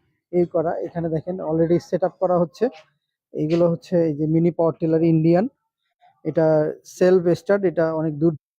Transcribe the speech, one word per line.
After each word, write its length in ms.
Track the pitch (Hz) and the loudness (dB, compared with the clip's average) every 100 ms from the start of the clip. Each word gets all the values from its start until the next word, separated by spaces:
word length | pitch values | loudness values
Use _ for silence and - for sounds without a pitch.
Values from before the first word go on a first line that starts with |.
| _ _ _ | _ _ _
এই 140 | 175 175 | -2 0
করা। 260 | 170 160 - 359 | -2 -2 -4 -8
এখানে 220 | 175 165 | -6 -4
দেখেন 280 | 160 - 185 | -4 -6 -8
already 380 | 156 160 165 170 | -4 0 2 0
সেট 260 | - 175 | 0 -4
আপ 100 | 180 - | -4 -2
করা 180 | 185 180 | -2 0
হচ্ছে, 260 | 175 - 240 - _ _ _ _ _ | -2 -2 -6 -6 _ _ _ _ _
এইগুলো 380 | - 151 170 170 | -6 -2 0 0
হচ্ছে 340 | 170 - 175 | 0 -2 0
এই 100 | 165 | 0
যে 120 | 143 156 | -2 0
মিনি 240 | 160 170 | 2 0
পাওয়ার 240 | 165 165 - | 0 -2 -2
টিলার 220 | 165 160 | -2 2
ইন্ডিয়ান, 460 | 165 165 160 170 240 - _ _ _ _ _ _ | 2 4 4 2 0 -6 _ _ _ _ _ _
এটা 220 | 160 156 160 156 156 - | -6 0 2 2 0 -6
সেলফ 380 | - - 180 185 175 165 | -16 0 2 4 2 -2
স্টার্ট, 260 | - 202 | 0 0
এটা 300 | 190 156 160 | 0 0 -2
অনেক 240 | 160 160 147 | -2 -4 0
দূর 180 | 165 151 _ | -2 -2 _